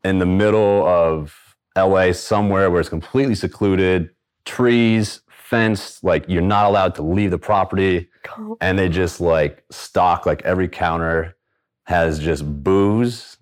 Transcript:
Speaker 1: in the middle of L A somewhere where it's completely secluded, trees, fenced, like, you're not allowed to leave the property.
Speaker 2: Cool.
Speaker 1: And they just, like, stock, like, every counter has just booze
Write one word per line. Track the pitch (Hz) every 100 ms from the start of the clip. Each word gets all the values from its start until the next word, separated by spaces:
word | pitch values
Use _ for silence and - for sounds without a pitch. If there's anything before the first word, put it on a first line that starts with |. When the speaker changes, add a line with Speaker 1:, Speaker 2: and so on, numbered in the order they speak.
Speaker 1:
in | 95 95
the | 90
middle | 95 104 110 104 101 87
of | 90 82 80 76 - _ _ _ -
L | 95 95
A | 90
somewhere | 85 - 104 101 95 98
where | 87
it's | 80
completely | 80 - 131 139 104
secluded, | 90 - 101 95 92 92 82 _ _ _
trees, | - - 123 120 117 113 107 - _
fenced, | - - 117 110 98 - -
like, | 95 80 76
you're | 90
not | 92 104 101
allowed | 98 92 -
to |
leave | 76 95 101
the | 87
property. | - 104 92 95 95 87 85 _
Speaker 2:
Cool. | - - 214 226
Speaker 1:
And | 92 95
they | 92
just, | 82 87 -
like, | 87 80 76 - _
stock, | - - 98 90 82 87
like, | 78
every | - 92 90
counter | - 87 82 82 82 85 _ _ _ _ _ -
has | 87 82 78
just | 78 73 73 73
booze | 76 95 101 110 120 113 - -